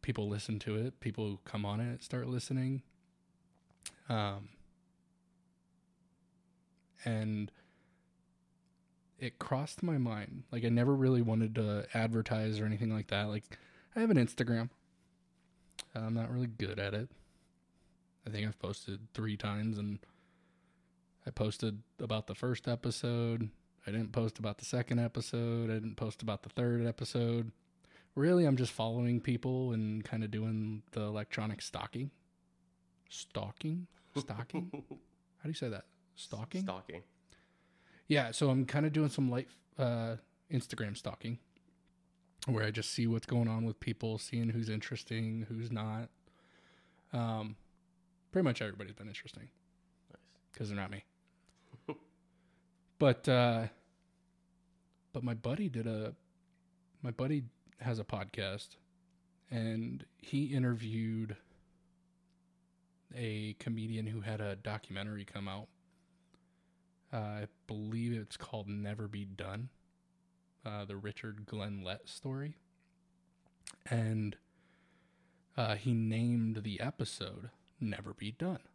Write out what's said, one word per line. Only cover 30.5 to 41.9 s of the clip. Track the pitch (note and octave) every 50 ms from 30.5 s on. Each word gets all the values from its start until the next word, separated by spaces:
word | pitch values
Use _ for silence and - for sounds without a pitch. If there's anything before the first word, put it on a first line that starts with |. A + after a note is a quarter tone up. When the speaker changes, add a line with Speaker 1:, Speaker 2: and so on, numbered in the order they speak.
| A2 A2 G#2+ G#2+ G#2+ G#2+ - -
Speaker 1:
the | - A2+
electronic | G#2+ G#2 G#2+ G#2+ G#2+ - - - G#2+ G#2+ G#2 -
stalking. | - - - E2 - - - A#2+ C3+ C#3+ - _ _ _ _ _ _ _ _ _ _ _ _ _ _ _ _ _ _ _
Stalking? | - - - - - - G#2+ G#2 - - - D#3 D#3+ F3 F3+ - - - _ - -
Stalking? | C#3+ C#3 - G#2+ G#2 A#2+ - - - F3+ F3+
Speaker 2:
<laughs> | - D3 - -
Speaker 1:
How | C3+ C3+ - _ _ _ _ _ _ _ -
do | D3+
you | D#3+
say | - - A#2+
that? | G#2 F#2 - _ _ _ _ _ _
Stalking? | - - - - G#2+ A2+ A#2+ - F#3 F#3+
Speaker 2:
Stalking. | F#3+ - F#2+ - - E2 F2 - _ _ _ _ _ - - _ _ _ _ _ _ _ _ _ - - - _
Speaker 1:
Yeah, | _ D3+ D3 C3 A#2
so | A#2 - D3+ C#3
I'm | C3 C3 C3
kinda | A#2+ - C#3+ D3+ D#3
doing | D3 D#3 D3+ C#3+
some | - - C#3 B2+
light, | A#2+ B2+ C3 - - - _ _ _
uh, | - C3+ A#2+ A#2+ A#2 A2+ A2+ A2+ A2 - _ _ _ _ _
Instagram | D#3 B2+ - - - A2 A2+ G#2 G2+
stalking, | - - - - - - A2+ A#2+ A#2 _ _ _ - _ _ _ _ _ _